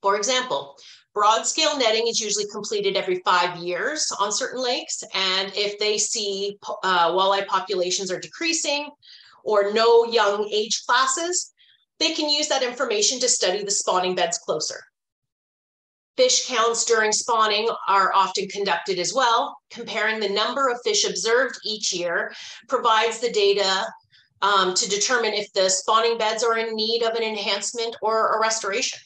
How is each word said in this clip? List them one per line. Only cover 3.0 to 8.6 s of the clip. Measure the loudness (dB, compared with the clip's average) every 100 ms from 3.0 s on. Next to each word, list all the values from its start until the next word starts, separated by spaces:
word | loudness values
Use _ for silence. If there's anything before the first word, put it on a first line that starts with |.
| -2 -2 2
five | 2 2 -2
years | -6 -4 -4 -4 -6 -2
on | -2
certain | -2 -4 -4
lakes. | -2 -4 -4 -10 -8 -4
And | -2 -2 -2 -4
if | -4 -2
they | -2 0
see, | -2 -4 -4 -4 -6 -8 -12 -6
uh, | 0 4 4
walleye | 4 2 2 0
populations | -2 -2 -2 0 -2 -4
are | -6
decreasing | -8 -6 -4 -2